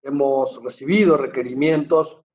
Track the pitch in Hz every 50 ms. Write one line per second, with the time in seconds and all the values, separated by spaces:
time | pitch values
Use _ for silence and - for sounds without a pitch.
0 | - 139 143 143 139 139 135 135 131 127 - - 117 127 - - 139 143 185 214
1 | 208 175 156 139 135 127 - 131 123 123 127 135 147 160 160 156 147 151 170 160
2 | 156 - - _ _ _ _